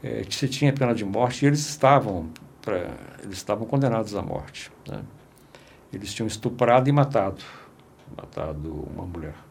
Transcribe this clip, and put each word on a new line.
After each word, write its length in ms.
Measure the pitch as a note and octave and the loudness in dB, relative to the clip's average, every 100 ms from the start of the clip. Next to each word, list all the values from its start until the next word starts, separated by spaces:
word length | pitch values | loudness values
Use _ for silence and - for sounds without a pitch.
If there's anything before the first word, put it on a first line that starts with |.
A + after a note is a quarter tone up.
é, 220 | B2+ A2+ - | -6 -6 -6
se 180 | - C3+ | -4 -2
tinha 240 | - C#3+ | 2 2
pena 240 | C#3 B2 A#2 | 4 2 2
de 80 | |
morte 400 | G2+ G#2+ B2 - | 0 0 0 4
e 40 | C#3+ | 2
eles 120 | D3 - | 2 -2
estavam 640 | - C3+ C#3 A2 F#2 D#2+ D#2+ - - | 4 8 8 6 -4 -6 -12 -20 -12
pra, 300 | - F#2+ F2 - - - | -4 -4 -4 -10 -14 -14
eles 140 | G2+ F#2 | -12 -10
estavam 320 | - G#2 A#2 | -2 -2 0
condenados 480 | C#3 C3+ A2+ G#2+ G2+ | 2 2 2 -2 -4
à 60 | |
morte, 500 | E2 - - - - - - | -4 -6 -8 -16 -18 -16 -12
né? 140 | G#1 - - - - - - - - - | -12 -12 -18 -20 -20 -20 -20 -20 -20 -16
Eles 220 | G2 G2+ | -12 -10
tinham 140 | - A2 | -6 -6
estuprado 600 | - A#2+ - A#2 B2 C3 | -4 -6 2 6 6 6
e 40 | |
matado, 500 | C#3+ C#3+ A2+ F#2+ F#2 - - - - - - - - | 4 4 2 0 -4 -14 -18 -20 -20 -20 -20 -18 -18
matado 720 | - - D2+ D2 D#2+ D2+ D2 D#2 | -12 -10 -8 -8 -8 -10 -10 -12
uma 100 | F2 | -12
mulher. 280 | E2+ D2+ D2+ - | -12 -12 -14 -20